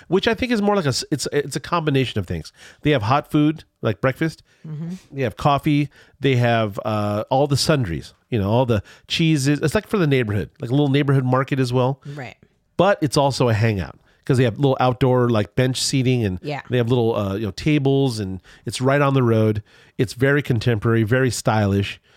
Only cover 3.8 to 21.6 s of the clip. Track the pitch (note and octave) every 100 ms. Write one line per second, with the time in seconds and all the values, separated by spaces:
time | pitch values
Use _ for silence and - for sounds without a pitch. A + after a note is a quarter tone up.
3.8 | A#2 A2 C3+ B2+ D#3+ - _ _ D#3+ D3+
4.8 | E3 F#3 - C3+ B2 - D3+ C#3 D#3 D3
5.8 | C#3+ - - _ C#3 B2+ A#2+ A#2 G#2+ G2+
6.8 | A2 G#2+ G#2 G#2 - C3+ D3 C#3 - D3+
7.8 | A2 D2 - - _ A#2 G2 A#2 B2+ G#2+
8.8 | - - - - E3 D#3 C3+ D3 D3+ G#3+
9.8 | - G#3+ D#3 C3 A2+ G#2 D#2 - A#2+ C#3
10.8 | C#3+ C#3 C#3 C#3 B2+ B2+ C3+ C#3 B2+ B2+
11.8 | B2+ C#3 C#3+ D3 A#2+ - _ _ _ -
12.8 | F#3 G3+ C#3+ D#3 C#3 B2+ B2+ G#2 A2+ G2+
13.8 | C#2+ - _ _ - B2+ B2 A#2 C#3 C3+
14.8 | B2+ A#2+ C3 B2+ A#2+ A2 G2+ - C3 B2+
15.8 | - C#3 B2 B2+ G#2 F#2 C#3+ C#3+ - B2
16.8 | A#2 B2+ A2+ A2 G2 G2 G#2+ - D#3 D3+
17.8 | C3+ C#3 C3+ A2 F#2+ F#2 - - - -
18.8 | B2+ C#3 C#3+ C3+ A#2+ A2+ A2 G#2+ - -
19.8 | - - B2 - C3+ C#3+ C#3 A#2+ B2 A2
20.8 | A#2 A2+ G#2+ B2+ C3 - - A2